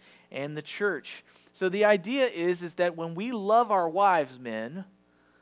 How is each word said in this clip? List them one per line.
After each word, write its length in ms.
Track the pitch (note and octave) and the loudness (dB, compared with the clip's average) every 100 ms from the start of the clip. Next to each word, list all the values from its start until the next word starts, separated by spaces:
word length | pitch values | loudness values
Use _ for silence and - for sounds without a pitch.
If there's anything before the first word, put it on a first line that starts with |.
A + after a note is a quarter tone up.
| _ _ _ | _ _ _
and 260 | C3+ C#3+ D3+ | -10 -8 -8
the 40 | |
church." 600 | D3 - G#3 D#3 - - - _ _ | -10 -4 -2 -2 -8 -18 -20 _ _
So 160 | - F#3 | -4 -2
the 160 | G3 G#3 | 4 4
idea 420 | G#3 F3 C4+ B3+ | 4 2 0 0
is, 360 | E3+ F3 F3 | 0 0 0
is 120 | E3+ D#3 | -4 -2
that 200 | F3 E3 | -2 0
when 180 | E3 | -6
we 180 | E3+ A3+ | -6 -6
love 400 | A#3+ G3 A3 A#3 | -4 2 4 4
our 160 | G3+ E3+ | 2 2
wives, 520 | D#3+ G3+ F3 C3+ B2+ | 2 4 4 0 -6
men, 460 | B2 A2 A2+ E3+ F#3+ _ _ _ _ _ | -8 -6 -6 -10 -14 _ _ _ _ _